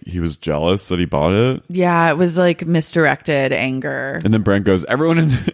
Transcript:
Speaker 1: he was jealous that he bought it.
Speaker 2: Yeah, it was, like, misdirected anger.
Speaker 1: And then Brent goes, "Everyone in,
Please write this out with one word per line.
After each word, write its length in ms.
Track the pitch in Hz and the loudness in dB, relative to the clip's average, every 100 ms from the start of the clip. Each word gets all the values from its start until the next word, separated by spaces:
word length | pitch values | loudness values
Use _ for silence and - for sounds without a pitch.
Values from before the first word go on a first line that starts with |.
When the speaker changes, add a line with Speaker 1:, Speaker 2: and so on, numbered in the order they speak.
| - | -10
Speaker 1:
he 140 | 87 | -4
was 180 | 85 71 | -4 -4
jealous 500 | 82 73 85 98 - | -4 -2 0 -2 -2
that 100 | 90 | -4
he 60 | 82 | -2
bought 280 | 73 80 | 0 2
it. 300 | 101 123 131 - | 2 0 -2 -6
Speaker 2:
Yeah, 440 | 175 175 170 170 | -2 0 2 2
it 60 | 151 | 2
was, 200 | 180 170 | 0 2
like, 280 | 180 165 170 | 0 0 0
misdirected 840 | 170 - 170 151 - - 143 135 | 0 0 0 0 0 -2 -2 0
anger. 680 | 139 131 131 143 135 135 - | -2 -2 -4 -6 -8 -8 -4
Speaker 1:
And 80 | 104 | 2
then 120 | 110 | 2
Brent 220 | 101 98 98 | 2 2 2
goes, 200 | 92 73 | 0 0
"Everyone 320 | 123 165 165 | 0 2 2
in, 200 | 156 123 - | 2 0 -2